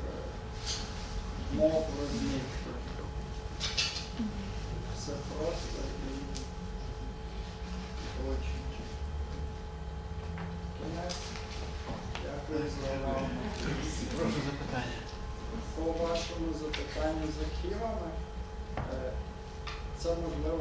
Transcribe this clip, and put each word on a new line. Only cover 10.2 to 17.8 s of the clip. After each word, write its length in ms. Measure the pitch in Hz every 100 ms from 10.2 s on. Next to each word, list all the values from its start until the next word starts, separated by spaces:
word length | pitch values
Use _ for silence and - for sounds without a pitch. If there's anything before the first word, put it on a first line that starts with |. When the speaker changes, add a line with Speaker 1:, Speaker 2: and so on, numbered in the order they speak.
| - - - - - -
Speaker 1:
Кінець. 380 | 170 165 175 - - - - - - - - - - -
Дякую 460 | - 143 147 156 151
за 280 | 131 139 135
увагу. 240 | 135 135 135 123 - - 147 - - - - -
Speaker 2:
Прошу 160 | - 147 135
запитання. 540 | 139 - - 123 - - - - - - - - 156
Speaker 1:
По 60 | 165 165
вашому 440 | 170 165 160 170 165 151
запитанню 640 | 151 151 - - 156 160 156 151
з 60 |
архівами, 680 | 156 - 175 208